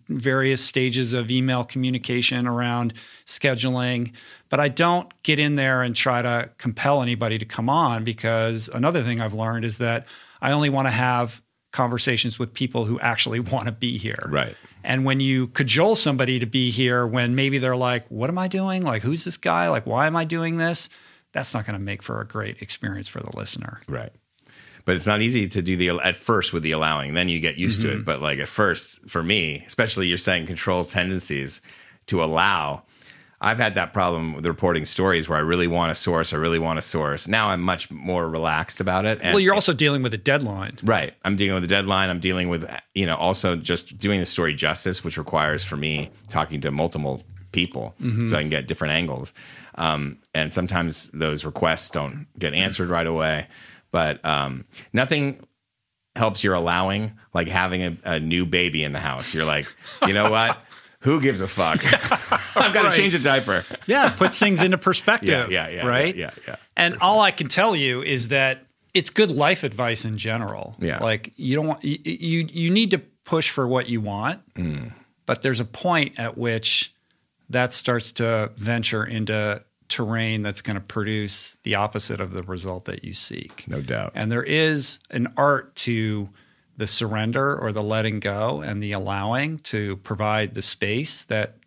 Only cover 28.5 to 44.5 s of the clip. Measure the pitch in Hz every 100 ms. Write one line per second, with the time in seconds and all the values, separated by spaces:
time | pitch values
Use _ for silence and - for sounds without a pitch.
28.5 | - 101 82 - - - 87 82 104 80
29.5 | 71 - - 110 98 92 87 - 90 80
30.5 | 85 - 90 85 92 90 92 - 71 69
31.5 | - - - - - - 90 80 80 98
32.5 | 92 73 71 - _ - - - _ 104
33.5 | 113 110 95 85 104 90 85 80 73 85
34.5 | 80 90 82 76 - 95 87 80 78 80
35.5 | 90 85 85 85 78 - 82 80 76 82
36.5 | 82 82 80 - 82 73 73 - 110 107
37.5 | 90 92 87 - 76 80 90 82 80 82
38.5 | 78 85 - 92 92 104 110 87 196 190
39.5 | 202 190 143 147 143 127 107 143 143 123
40.5 | 98 95 - 107 104 69 - 95 101 98
41.5 | 95 87 98 98 95 95 87 92 92 87
42.5 | 85 80 - - 95 92 80 87 95 95
43.5 | 87 78 87 - - 98 98 87 - 82